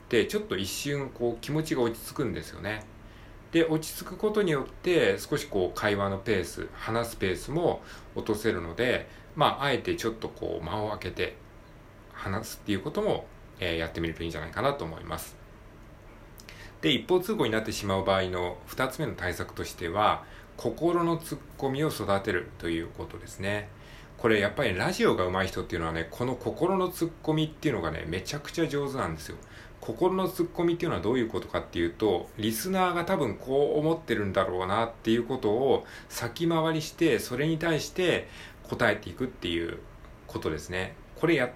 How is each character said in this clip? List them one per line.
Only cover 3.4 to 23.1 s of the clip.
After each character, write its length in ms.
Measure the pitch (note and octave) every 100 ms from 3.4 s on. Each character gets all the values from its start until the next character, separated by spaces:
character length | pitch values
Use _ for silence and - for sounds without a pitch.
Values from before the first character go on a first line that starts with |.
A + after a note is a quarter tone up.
| -
で、 140 | E3 D#3+
落 160 | D#3
ち 200 | - -
着 80 | -
く 80 | F3+
こ 140 | G#3+
と 100 | G#3
に 100 | G3
よ 100 | C#3+
っ 40 | B2
て、 540 | - F3+ E3+ A2 G2+
少 180 | - G#2
し 80 | -
こ 260 | G2+ F#2 -
う 20 |
会 180 | G#2+ G2+
話 140 | G2
の 80 | F#2+
ペ 240 | - G2
ー 40 | E2+
ス、 220 | - E2+
話 360 | - - A2+ A2+
す 60 | -
ペ 160 | F#2+
ー 20 | F2
ス 160 | -
も 300 | D3+ D#3+ - - - - -
落 120 | -
と 80 | G#2+
せ 160 | A2+
る 100 | F2+
の 140 | E2+ E2+
で、 340 | B2 F#2+ - - - -
ま 220 | C3 G2
あ、 60 | C#3
あ 60 |
え 80 | A#2+
て 160 | - A2
ち 120 | A2+
ょ 40 |
っ 20 | A2
と 140 | -
こ 300 | - E2+ E2
う 40 | E2
間 180 | G#2
を 40 | G#2+
空 120 | G#2
け 120 | F2+
て 240 | - F2 - - - - - - - -
話 340 | - G2+ F#2+ -
す 120 | -
っ 40 | -
て 60 |
い 40 | F#3+
う 60 |
こ 100 | D3+
と 100 | F3+
も、 240 | G#3 A#2 - - - -
え 140 | F2+
ー、 40 | E2
や 100 | D#2+
っ 40 |
て 80 | -
み 80 | E2
る 60 |
と 100 | D#2
い 20 | E2
い 40 |
ん 20 |
じ 60 | D2+
ゃ 40 |
な 60 | D#2+
い 40 |
か 100 | F#2+
な 120 | C3
と 120 | C#3 -
思 140 | E2
い 40 |
ま 160 | - -
す。 160 | - - - - - - - - - - - - - - - -
で、 100 | D#3
一 160 | B2 -
方 120 | F3+
通 160 | F#3 G#3+
行 100 | B2
に 60 |
な 80 | A2
っ 40 |
て 100 | A2
し 120 | G2 G2
ま 140 | F#2+
う 60 | F#2
場 120 | F#2+
合 60 |
の 340 | F#2 F2+ F2 - -
二 220 | - C3
つ 120 | -
目 60 | C3+
の 80 |
対 200 | F#2 F2+
策 200 | F2 F2
と 120 | - F2
し 80 |
て 160 | - E2+
は、 340 | G2 G#2 - - - - -
心 480 | A#2+ - E3 F3
の 140 | E3+ E3
ツ 180 | - D3
ッ 20 | - -
コ 120 | C3+
ミ 140 | C3+
を 60 | D3+
育 300 | - G2 G2
て 100 | G#2
る 180 | F2+ - -
と 120 | E2+
い 120 | E2
う 60 | E2
こ 180 | -
と 120 | E2